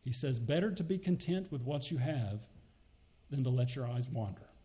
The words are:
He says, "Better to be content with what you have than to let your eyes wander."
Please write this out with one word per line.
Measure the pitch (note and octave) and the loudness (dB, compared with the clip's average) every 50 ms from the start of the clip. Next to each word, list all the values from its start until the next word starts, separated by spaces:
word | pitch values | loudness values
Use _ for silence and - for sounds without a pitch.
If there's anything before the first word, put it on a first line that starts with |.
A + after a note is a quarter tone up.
He | _ C3 B2 | _ -2 -2
says, | - - C#3 C3 A#2 | 0 0 0 0 0
"Better | A#2 A2 C#3 E3 F#3 A3 F#3 | 2 2 2 4 4 2 2
to | - F#3 | 0 0
be | D#3+ F#3+ F#3 | 0 0 0
content | F#3+ F3+ F3+ F3 - - F3 F#3 F#3+ F#3 - | 4 2 2 2 2 0 0 0 0 -2 -4
with | C3+ A#2+ | -4 -2
what | B2+ D3 C#3+ C3 - | -2 -2 -2 -2 -2
you | E3+ C3+ | 0 0
have | B2 D3+ D#3 C#3 A2+ G2+ G2+ G#2+ A2 - - - - - - _ - - - - - - - - - - | 2 2 2 0 0 0 -2 -4 -6 -10 -20 -20 -20 -20 -20 _ -20 -20 -20 -20 -20 -20 -20 -20 -12 -6
than | C#3+ C#3 C3 | -2 0 2
to | B2+ | 2
let | B2+ B2+ B2 B2 - | 4 2 2 0 0
your | C#3 B2+ | -2 -4
eyes | A#2+ B2 B2 B2 B2 | -2 -2 -2 -2 -2
wander." | B2 A#2 A2 G2 F#2 - - - - - - | -2 -2 -2 -4 -6 -8 -14 -20 -20 -20 -20